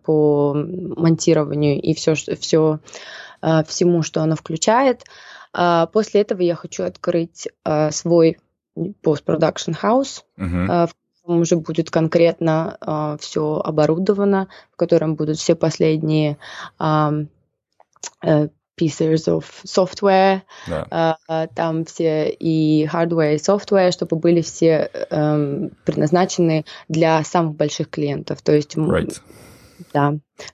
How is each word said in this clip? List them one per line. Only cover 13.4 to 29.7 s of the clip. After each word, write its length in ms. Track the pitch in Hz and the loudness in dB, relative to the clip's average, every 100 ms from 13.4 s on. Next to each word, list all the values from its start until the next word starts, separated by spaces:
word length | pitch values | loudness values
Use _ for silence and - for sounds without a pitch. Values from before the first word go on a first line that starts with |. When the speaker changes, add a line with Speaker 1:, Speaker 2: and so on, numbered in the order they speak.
| 151 151 | -2 -2
Speaker 1:
оборудовано, 840 | - 160 151 160 190 202 202 190 196 - - | -2 0 2 2 0 0 0 0 -2 -10 -20
в 40 | - | -4
котором 400 | 165 170 156 151 | 2 2 2 -2
будут 220 | 156 156 | -4 -2
все 160 | - 165 | -2 0
последние, 800 | 165 - 160 156 156 156 151 147 - - - - | 0 0 0 0 0 0 0 -2 -10 -18 -16 -6
ам, 500 | 160 156 151 151 151 _ _ _ _ _ _ _ - - | 0 2 2 -2 -6 _ _ _ _ _ _ _ -18 -6
э, 240 | 165 151 151 - _ - | 0 2 2 -4 _ -4
pieces 480 | 165 - 160 160 175 | -2 0 0 0 0
of 160 | 165 - - - | -2 -4 -14 -4
software, 760 | - 185 - 196 190 190 190 - - - | 0 0 0 2 4 4 2 -4 -16 -8
Speaker 2:
Да. 200 | 80 - | -6 -4
Speaker 1:
а, 260 | 165 165 160 - | -2 0 -2 -4
а, 180 | 160 165 | -6 -4
там 360 | - 165 160 | -4 -4 -4
все 460 | 165 - 165 156 151 | -6 -4 -2 0 -2
и 560 | - 165 156 156 156 156 | -2 -2 0 2 2 2
hardware, 480 | 170 165 165 151 | 0 0 0 2
и 40 | 151 | 0
software, 540 | - 202 - 196 180 | 2 0 2 2 2
чтобы 240 | 175 175 165 | 0 -2 0
были 220 | 170 170 | 2 2
все, 480 | 165 - 165 156 - - - | 0 0 2 2 0 -6 -6
эм, 640 | 156 151 151 143 139 156 - | -2 0 0 0 -4 -6 -6
предназначены 800 | - 147 147 175 185 - 165 156 - - - | -4 -2 2 2 2 2 2 0 -2 -12 -6
для 340 | 160 160 160 | 0 4 2
самых 320 | 156 180 160 151 | 2 0 0 0
больших 340 | 151 - 156 | -4 -2 -8
клиентов. 520 | - 147 143 151 - | -4 -4 -4 -8 -6
То 100 | - | 0
есть, 220 | 151 147 - | 0 0 -2
м, 120 | 160 | 0
Speaker 2:
Right. 300 | 82 82 - - - - - - | 0 -2 -8 -18 -20 -20 -20 -20